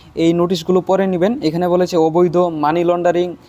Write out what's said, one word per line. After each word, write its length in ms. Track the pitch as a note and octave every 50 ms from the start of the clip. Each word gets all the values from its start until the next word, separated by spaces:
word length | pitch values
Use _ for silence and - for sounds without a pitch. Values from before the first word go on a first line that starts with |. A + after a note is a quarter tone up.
| - - -
এই 180 | D3+ E3 E3 E3+
নোটিশগুলো 480 | E3+ F3 F3 F#3+ E3 D#3+ - F#3 F3+
পড়ে 260 | F3 - F#3+ F#3+ G3
নেবেন। 260 | F#3+ F#3 E3+ F3 G#3+ A#3+ D4 C4
এখানে 260 | D#3 D3+ E3+ F3+ F3
বলেছে 280 | F3 F3+ F3+ F3 F3+
অবৈধ, 400 | E3 D#3+ D#3+ D#3 F3+ F3+ F3+ D3+
মানি 480 | F3+ F3+ F3 E3 D#3 D3 D3 D#3+ F3 F3
লন্ডারিং, 520 | E3+ F3 F3 F3 F3 E3 F3 F3+ F3+ D#3+ - -